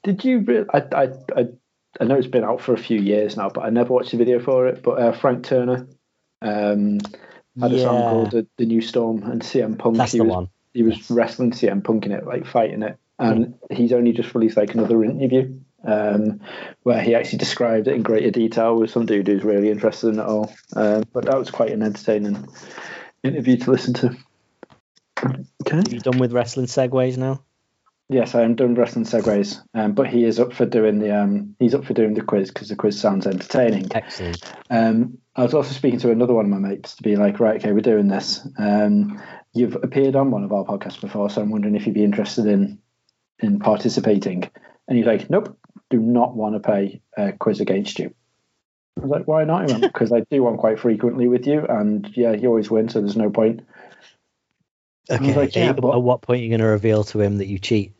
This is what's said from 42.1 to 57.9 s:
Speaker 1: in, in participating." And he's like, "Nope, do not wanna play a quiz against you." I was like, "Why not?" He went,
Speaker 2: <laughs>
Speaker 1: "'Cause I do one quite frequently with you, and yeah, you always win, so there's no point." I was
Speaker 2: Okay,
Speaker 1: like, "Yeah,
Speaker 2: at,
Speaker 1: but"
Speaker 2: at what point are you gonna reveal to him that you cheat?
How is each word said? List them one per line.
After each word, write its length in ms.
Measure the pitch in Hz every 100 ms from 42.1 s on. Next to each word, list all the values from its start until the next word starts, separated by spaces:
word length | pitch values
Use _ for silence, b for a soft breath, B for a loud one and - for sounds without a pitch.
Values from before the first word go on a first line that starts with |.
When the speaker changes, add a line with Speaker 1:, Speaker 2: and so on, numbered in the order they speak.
| 101 104 - 107
Speaker 1:
in, 320 | 101 98 - _ _ _ _ _ _
in 180 | 110 101
participating." 880 | 117 104 117 110 110 101 98 90 90 b b b -
And 100 | 120
he's 80 | 113
like, 240 | 107 -
"Nope, 260 | 175 - - _ - _
do 80 | 123
not 380 | 113 120 123 117
wanna 240 | 107 107
play 400 | 107 101 98 - _ -
a 160 | 101
quiz 280 | - - 104
against 380 | 104 95 104 -
you." 160 | - _ _ _ _ _ _ _ _ -
I 20 |
was 100 | 135
like, 160 | 147 -
"Why 180 | 156
not?" 220 | 156 170 160
He 40 |
went, 200 | 113 127
Speaker 2:
<laughs> 20 |
Speaker 1:
"'Cause 180 | - 113
I 80 | 117 -
do 120 | 143
one 140 | 123 110
quite 200 | 113 110
frequently 480 | 120 110 120 123 120
with 200 | 123 131
you, 200 | 151 151
and 420 | 110 104 104 104
yeah, 180 | 123 117
you 160 | 107 123
always 220 | 113 104
win, 180 | 110 113
so 100 | 113
there's 160 | 101 104
no 140 | 104
point." 320 | 104 110 113 - B B B B B _ _ _ _ _ _ _ _ -
I 100 | 127
was 20 |
Speaker 2:
Okay, 160 | 135 139
Speaker 1:
like, 180 | 139 123
"Yeah, 140 | 120
Speaker 2:
at, 60 | 135
Speaker 1:
but" 140 | 123
Speaker 2:
at 80 | 123
what 200 | 123 123
point 180 | - 123
are 40 |
you 60 | 113
gonna 180 | 113 110
reveal 360 | 107 110 107
to 160 | 104 107
him 180 | 101 101
that 80 | 98
you 120 | 95
cheat? 320 | - 110 95